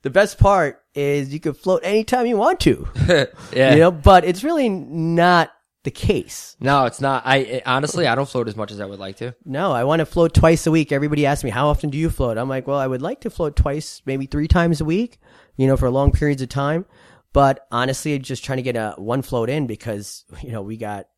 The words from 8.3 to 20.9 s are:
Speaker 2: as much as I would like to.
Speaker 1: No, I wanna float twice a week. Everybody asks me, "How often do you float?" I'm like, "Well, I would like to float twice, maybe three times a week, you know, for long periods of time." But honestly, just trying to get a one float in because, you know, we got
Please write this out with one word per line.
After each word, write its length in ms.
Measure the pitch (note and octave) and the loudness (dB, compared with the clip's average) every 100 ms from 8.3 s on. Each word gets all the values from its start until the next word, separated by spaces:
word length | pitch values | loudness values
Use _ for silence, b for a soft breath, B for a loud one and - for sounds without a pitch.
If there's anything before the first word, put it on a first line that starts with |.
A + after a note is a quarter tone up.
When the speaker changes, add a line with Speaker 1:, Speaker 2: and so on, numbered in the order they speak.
| B2+ A2 | -4 -4
Speaker 2:
as 80 | G#2 | -6
much 140 | G2+ | -10
as 80 | G#2 | -10
I 40 | G2 | -12
would 140 | G2 | -12
like 180 | G2 G2 | -14 -12
to. 160 | A#2+ - - | -12 -12 -10
Speaker 1:
No, 260 | C3+ F#3+ | -4 -2
I 120 | B2 C3 | 0 0
wanna 200 | E3 D3+ | 0 0
float 280 | E3+ E3 | 0 4
twice 320 | - D#3+ E3 E3 | 6 4 4 2
a 40 | |
week. 200 | D#3+ D3 | 0 0
Everybody 340 | C#3 D3 D3 C#3+ | -2 -2 0 0
asks 180 | C#3+ | 0
me, 80 | C3+ | -4
"How 160 | G#2 D3 | -2 0
often 220 | D3 D3+ | 0 -2
do 80 | C#3 | -4
you 120 | D#3+ | -4
float?" 280 | - B2+ A2 | -2 -4 -2
I'm 120 | C3 | -4
like, 180 | C3 B2+ | -6 -4
"Well, 100 | C#3 | -4
I 80 | C3 | -2
would 140 | B2+ | -4
like 200 | D#3 C#4 | -6 -8
to 80 | A#3 | -10
float 260 | - D#3 - | -6 -4 0
twice, 460 | D3 D3 - - - | 0 -2 -10 -12 -8
maybe 200 | C3+ C3+ | -6 -6
three 220 | D3 D#3 | -6 0
times 320 | F3+ E3+ D3+ | 2 2 0
a 40 | D#3 | 0
week, 340 | F3+ A#3+ _ b b b - | -2 -4 _ b b b 0
you 120 | C3 | 2
know, 100 | C3+ | 2
for 120 | B2+ | 0
long 220 | C3 C#3 | 2 2
periods 300 | - D3 C#3 | 2 0 -2
of 80 | B2+ | -4
time." 360 | C#3 C#3 D#3+ G3 b b b _ | -4 -2 -4 -6 b b b _
But 320 | C#3+ C#3 C3+ _ | 4 4 2 _
honestly, 460 | A#2 C3 C3 D#3 C#3 | -4 -2 -4 -4 -4
just 240 | C3 C3 | -6 -10
trying 140 | - C3 | -6 -6
to 60 | |
get 120 | B2+ A#2 | -4 -4
a 200 | G#2+ - | -6 -8
one 240 | G#2 C3 | -4 -4
float 280 | - B2+ A2+ | -2 -4 -2
in 180 | D3 B2+ | -4 -4
because, 580 | G#2 A#2+ G#2 G2+ - _ - | -8 -8 -10 -10 -18 _ -16
you 80 | - | -12
know, 100 | A2 | -10
we 120 | G2 A2 | -10 -10
got 300 | G#2+ | -10